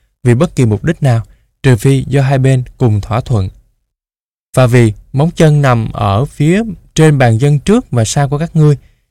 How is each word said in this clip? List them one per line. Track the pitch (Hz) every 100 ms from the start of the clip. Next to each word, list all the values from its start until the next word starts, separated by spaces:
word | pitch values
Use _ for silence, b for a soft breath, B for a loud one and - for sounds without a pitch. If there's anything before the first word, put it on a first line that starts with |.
| b _
vì | 123
bất | 120 175 -
kỳ |
mục | 117 135
đích | - 170
nào, | 139 117 - _ _ _
trừ | 139 120
phi | 135 135 127
do | 139
hai | 135 139
bên | 131 131 123 -
cùng | 127 104
thỏa | 101 110
thuận. | - 113 95 - _ _ _ _ _ _ _ _ _ -
Và | 127
vì | 123 113 101 -
móng | 131 160 -
chân | 160 147
nằm | 139 120 110
ở | - 107 98
phía | 143 - 147 190 226 165 _
trên | - 160 143
bàn | 127 110
chân | 143 147
trước | - 226 -
và | 123
sau | 107 - 143
của | 143
các | 165 160
ngươi, | 151 139 b b b